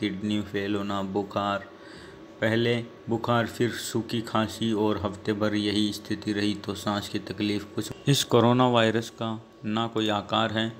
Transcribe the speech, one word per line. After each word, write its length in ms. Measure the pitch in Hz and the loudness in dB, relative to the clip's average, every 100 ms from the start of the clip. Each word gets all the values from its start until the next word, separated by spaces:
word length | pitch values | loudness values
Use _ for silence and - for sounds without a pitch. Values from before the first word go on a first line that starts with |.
किडनी 400 | 104 95 104 104 | -4 -2 -2 -2
फेल 320 | 98 101 101 | -2 -4 -2
होना, 260 | 104 101 101 | -2 -2 -4
बुखार, 640 | 98 98 98 104 101 101 - - - - - - - - | -2 -2 -2 -2 0 -2 -4 -16 -18 -18 -18 -18 -20 -2
पहले 340 | 110 113 117 120 117 - - | 0 2 2 0 -4 -10 -4
बुखार 380 | 113 117 120 113 | -2 2 2 2
फिर 240 | - 120 | 0 -2
सूखी 500 | - - 120 107 117 | -2 -4 -4 -2 -4
खांसी 500 | 110 110 110 - 113 | -2 0 0 0 0
और 280 | 104 107 101 | 2 2 2
हफ्ते 280 | 98 95 - | -2 -4 -4
भर 220 | 107 107 | 0 0
यही 380 | 104 104 101 104 | 0 0 2 0
स्थिति 400 | 104 - 104 101 | -2 -6 -6 -4
रही 220 | 101 104 | 0 0
तो 200 | 101 - | -2 -6
सांस 340 | 95 - 101 - | -6 -2 -2 -2
की 100 | 104 | -6
तकलीफ़ 460 | 95 95 104 104 - | -6 -2 -2 -2 -4
कुछ। 160 | - 107 - - | -6 -8 -2 2
इस 160 | 139 | 2
कोरोना 440 | - 120 117 123 127 | 6 6 8 6 6
वायरस 420 | 120 113 110 117 | 6 6 4 -2
का 180 | - 113 110 113 - | -6 -6 -6 -12 -10
ना 220 | 110 107 113 | -4 -2 -2
कोई 220 | 113 107 | 0 0
आकार 440 | 104 95 110 110 | 0 0 0 0
है 160 | 107 113 | 0 -2